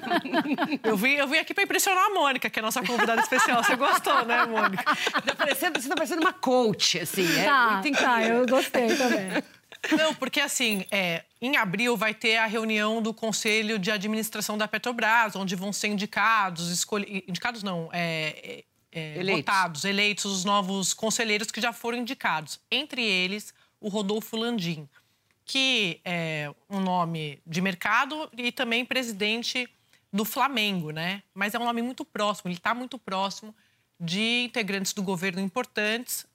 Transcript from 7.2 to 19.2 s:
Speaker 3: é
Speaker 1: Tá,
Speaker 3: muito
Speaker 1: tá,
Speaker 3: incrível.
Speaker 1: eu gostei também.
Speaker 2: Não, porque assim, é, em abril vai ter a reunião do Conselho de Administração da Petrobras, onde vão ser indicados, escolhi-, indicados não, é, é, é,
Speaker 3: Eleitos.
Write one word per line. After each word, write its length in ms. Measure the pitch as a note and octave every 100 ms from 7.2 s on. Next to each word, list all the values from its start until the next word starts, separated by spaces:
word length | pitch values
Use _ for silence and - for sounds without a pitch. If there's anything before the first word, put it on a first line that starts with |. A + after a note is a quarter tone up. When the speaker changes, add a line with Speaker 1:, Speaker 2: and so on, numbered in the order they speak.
| - C#4+
Speaker 3:
é 60 |
Speaker 1:
Tá, 360 | D4 C4+ A#3 G3
Speaker 3:
muito 160 | D4 C#4
Speaker 1:
tá, 220 | C4 A#3
Speaker 3:
incrível. 200 | A3+ A#3
Speaker 1:
eu 60 | B3
gostei 480 | C4 F4+ C4+ A#3
também. 480 | D#4 B3+ G#3+ F#3+ C4 - - - - - D4+
Speaker 2:
Não, 180 | D#4
porque 260 | - B3 D4
assim, 440 | C#4+ - A#3 G3+ F3+
é, 340 | G3+ F3+ E3 - -
em 160 | A#3+ C#4+
abril 400 | G#3 G3+ A#3+ A3+
vai 160 | G#3+
ter 240 | G#3+ A#3 A3+
a 80 |
reunião 560 | A3 A3+ A3 G#3+ G#3+ A3+
do 140 | A3
Conselho 640 | G#3+ A3 - A3 A3 G#3+ A3+
de 120 | F#3
Administração 680 | G#3+ G#3 A3 A3 G#3+ G#3 G#3+
da 100 | G#3
Petrobras, 680 | G#3+ B3 A#3 A3 A#3 A3
onde 220 | F#3+ F#3+ F#3
vão 160 | G3
ser 160 | F#3+ G#3
indicados, 800 | G#3 G#3 G#3+ G#3+ A3 F#3+ E3 E3+
escolhi-, 540 | F3 - G#3 G3+ G3 -
indicados 360 | F3 A#3+ A#3
não, 260 | G3 F3 D#3+
é, 760 | F3 E3+ D#3+ D#3 - - - - _ _
é, 80 | E3
é, 180 | D#3
Speaker 3:
Eleitos. 180 | D3+